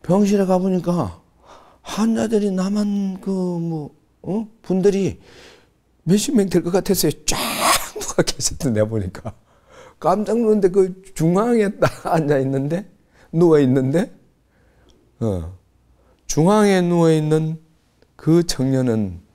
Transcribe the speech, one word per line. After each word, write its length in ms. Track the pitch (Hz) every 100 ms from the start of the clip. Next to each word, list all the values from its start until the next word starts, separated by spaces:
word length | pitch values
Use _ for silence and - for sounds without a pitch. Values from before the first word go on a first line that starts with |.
병실에 420 | - 190 202 202
가보니까 760 | 185 185 190 185 170 175 101 - _ _ _ - - _
환자들이 680 | - - 226 226 226 220 208
나만 680 | 185 190 208 208 202 196 185
그 100 | 196
뭐, 640 | 190 180 175 165 160 143 _ _ _
어? 240 | - 202 214 _
분들이 580 | - 185 196 190 175 - - - - - _ _ _ _
몇십 320 | - 202 - 240
명 120 | 196
될 140 | 175
것 80 | 170
같았어요. 400 | 185 175 185 160 - -
쫙 100 | - - - - - - 415
누가 240 | - -
계셨던 500 | 269 - - - 143
내가 120 | 107 107
보니까. 480 | 113 90 - 113 - _ _ _ - - _
깜짝 400 | 151 196 196 220
놀랐는데 300 | 220 214 185
그 340 | 196 185 185 -
중앙에 640 | - 160 180 233 233 202 -
딱 280 | 139 - -
앉아있는데, 840 | 160 143 143 135 135 143 170 - _ _ _ _
누워있는데, 800 | 160 175 151 135 135 131 160 240 - _ _ _ _ _ _ _ _ _ _
어, 360 | 113 92 82 92 _ _ _ _ _ _ -
중앙에 540 | - 170 214 208 185
누워있는 760 | 175 175 165 160 151 156 160 160 _ _ _ _ _ -
그 300 | 151 165 170
청년은 720 | - 131 131 127 110 101 85 _